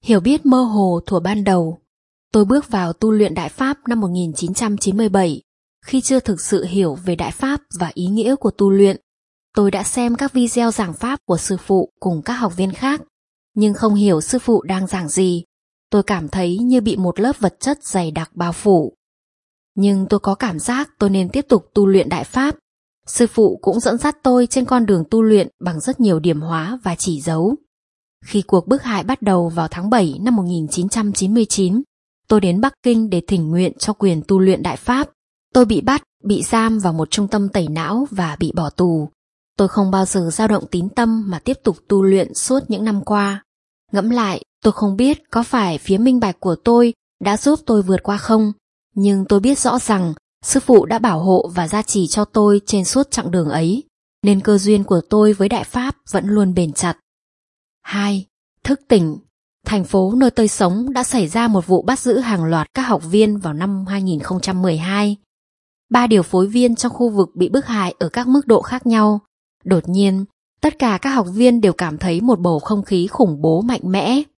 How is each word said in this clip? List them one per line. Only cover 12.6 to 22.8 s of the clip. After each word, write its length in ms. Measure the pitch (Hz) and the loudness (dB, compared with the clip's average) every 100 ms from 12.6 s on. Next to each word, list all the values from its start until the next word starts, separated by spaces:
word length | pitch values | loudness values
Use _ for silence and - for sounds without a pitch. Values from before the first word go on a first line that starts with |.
| 190 | -4
khác, 300 | 180 262 302 - _ _ _ _ | -4 -4 -4 -8 _ _ _ _
nhưng 200 | 208 214 | 0 0
không 200 | 208 220 | 2 0
hiểu 260 | 208 202 160 | 2 4 2
sư 180 | - 254 | 0 -4
phụ 240 | - 220 | 0 0
đang 240 | 170 190 190 | 0 -6 -4
giảng 220 | 185 156 | -6 -4
gì. 360 | 185 185 175 - _ _ _ _ | -2 0 -2 -8 _ _ _ _
Tôi 120 | 208 | -2
cảm 260 | - 190 151 | 0 -4 -4
thấy 300 | 190 175 185 | -4 -2 -2
như 220 | 247 254 | 2 2
bị 160 | 214 190 | 2 -2
một 240 | 180 170 | -2 0
lớp 200 | 240 285 | -2 0
vật 160 | 185 _ | -2 _
chất 240 | - 285 | -6 -6
dày 260 | - 190 165 | -4 -4 -4
đặc 200 | 156 160 | -6 -10
bao 180 | - 175 | -6 -6
phủ. 420 | 170 208 180 135 _ _ _ _ _ _ _ _ | -2 2 2 2 _ _ _ _ _ _ _ _
Nhưng 320 | - 202 196 190 | -2 0 0 0
tôi 100 | 202 | -2
có 140 | - | -2
cảm 240 | 196 240 160 | -4 -4 -6
giác 320 | - 254 294 _ | -4 -4 -6 _
tôi 120 | 202 | 0
nên 180 | 190 185 | 0 -2
tiếp 180 | 269 277 | -4 2
tục 220 | 214 - | 0 2
tu 120 | 208 196 | 2 4
luyện 220 | 196 156 | 4 2
Đại 160 | 180 | -4
Pháp. 320 | 123 254 277 302 _ _ | -4 -2 -2 -4 _ _